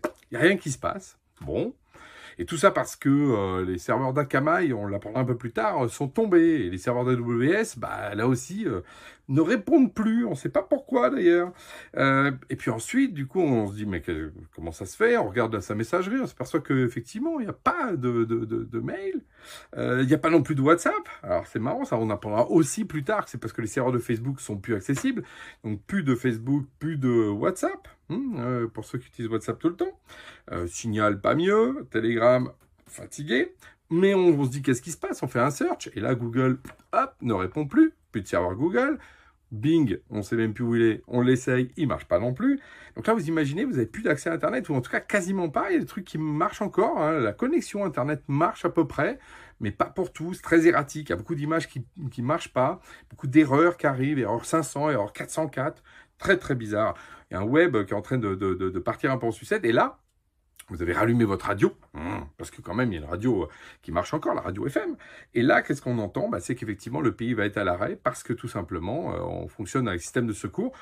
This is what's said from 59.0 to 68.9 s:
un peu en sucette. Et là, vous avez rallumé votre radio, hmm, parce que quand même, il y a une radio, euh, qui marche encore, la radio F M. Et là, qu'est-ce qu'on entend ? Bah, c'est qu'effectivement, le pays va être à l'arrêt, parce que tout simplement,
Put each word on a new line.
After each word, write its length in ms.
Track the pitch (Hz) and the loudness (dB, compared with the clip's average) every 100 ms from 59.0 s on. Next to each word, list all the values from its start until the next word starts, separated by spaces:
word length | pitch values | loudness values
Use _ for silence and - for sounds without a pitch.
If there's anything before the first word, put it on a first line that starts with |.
| 143 | -2
un 60 | 131 | 0
peu 100 | 170 | -2
en 40 | |
sucette. 340 | 170 - 214 120 | -4 -4 0 2
Et 80 | |
là, 260 | 120 254 - _ _ _ _ _ - - | 4 2 -2 _ _ _ _ _ -20 -14
vous 120 | 87 | -6
avez 120 | 85 | -2
rallumé 320 | 85 113 120 110 | 2 2 4 2
votre 220 | 95 - | 2 -4
radio, 280 | 98 165 - _ | 0 0 0 _
hmm, 280 | 71 82 98 - - | -10 -8 -8 -10 -14
parce 140 | 82 | -16
que 100 | - | -14
quand 120 | - | -8
même, 200 | 104 123 | -4 -2
il 20 | 87 | -4
y 20 | |
a 40 | |
une 80 | 76 | -6
radio, 340 | 90 120 104 | -4 0 0
euh, 40 | 78 - - - | -2 -10 -20 -18
qui 100 | - | -4
marche 220 | 78 - | -4 -2
encore, 200 | 156 330 | -4 -2
la 60 | - | -4
radio 280 | - 95 139 | -4 -4 -4
F 80 | - | -2
M. 180 | 392 277 - - - | -4 -8 -14 -20 -6
Et 80 | - | 0
là, 200 | 127 156 | 4 4
qu'est-ce 200 | - 139 | 2 -2
qu'on 180 | - 120 | -2 -2
entend ? 300 | 101 - 208 | -2 -4 -4
Bah, 100 | 95 | -4
c'est 160 | - 127 | -6 -6
qu'effectivement, 460 | 107 101 - 139 | -6 -8 -8 -2
le 100 | 135 | -2
pays 220 | 95 113 | 0 -2
va 120 | 117 104 | 0 -2
être 120 | 107 | 0
à 80 | 95 | -2
l'arrêt, 340 | 90 117 196 | 0 -4 -4
parce 220 | - - | -4 -4
que 80 | - | -6
tout 160 | - 117 | -8 -6
simplement, 680 | 107 87 85 87 | -8 -6 -6 -4